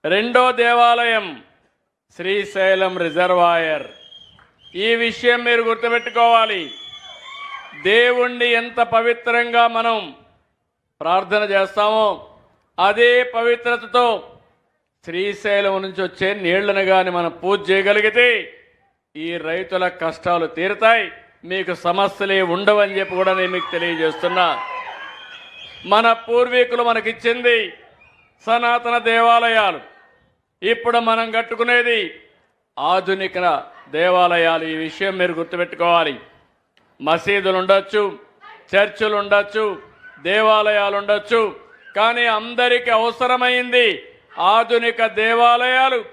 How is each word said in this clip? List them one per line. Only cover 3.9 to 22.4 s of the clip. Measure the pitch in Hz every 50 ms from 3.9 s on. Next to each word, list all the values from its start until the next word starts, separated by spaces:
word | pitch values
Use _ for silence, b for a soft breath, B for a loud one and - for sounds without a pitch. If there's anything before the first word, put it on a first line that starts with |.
| - - - _ - - - _ _ _ _ _ _ _ _ - -
ఈ | 180 202 226 233
విషయం | 226 233 233 - - - 240 240 240 240
మీరు | 233 240 233
గుర్తుపెట్టుకోవాలి. | 226 226 226 226 233 233 233 233 233 240 - 240 233 233 233 226 226 220 208 185 160 131 - - - - - - - - - - - - - - - - - - - - - 147 -
దేవుణ్ణి | 185 208 233 240 247 247 247 247 247 247 247 240 240 233 233
ఎంత | 233 240 233 240 233 233 233
పవిత్రంగా | 226 226 240 233 233 - 240 233 240 240 240 233 240 233
మనం | 233 226 226 226 233 226 214 190 151 131 - _ _ _ _ _ _ _ _ _ _ _ _ _ _ _ _
ప్రార్థన | 151 160 175 190 196 175 202 208 214 202 196
చేస్తామో | 196 196 190 - 208 208 214 220 220 220 208 180 - - - - _ _ _ _ _ _ _ _
అదే | - 180 202 208 220 240 240 240 247 247 247 226
పవిత్రతతో | 226 233 240 240 233 233 240 240 233 226 220 - 247 247 233 220 190 - - - - _ _ _ _ _ _ _ _ _ _ _ _ _
శ్రీశైలం | 175 165 180 196 202 196 202 - 208 202 202 202 196 196 190
నుంచి | 190 190 180 185 190
వచ్చే | 175 - - 190 190 202
నీళ్లను | 208 190 170 180 196 202 202 196 196 196
కానీ | 190 190 190 185 185 175
మనం | 175 170 165 165 -
పూజ | 175 185 202 196 160 165
చేయగలిగితే | 190 196 190 196 208 214 214 214 208 240 247 247 233 208 160 - - - _ _ _ _ _ _ _ _ _ _ _
ఈ | 151 156 170 170
రైతుల | 175 151 160 165 180 190 190 190 180 185 180 180 180
కష్టాలు | 165 165 160 - - 175 175 170 165 156 156 156
తీరుతాయి, | 175 190 202 202 226 220 233 226 202 175 - - - _ _ _ -
మీకు | 165 185 190 180 170 175 - -
సమస్యలే | 175 175 196 202 196 196 - 202 196 196 190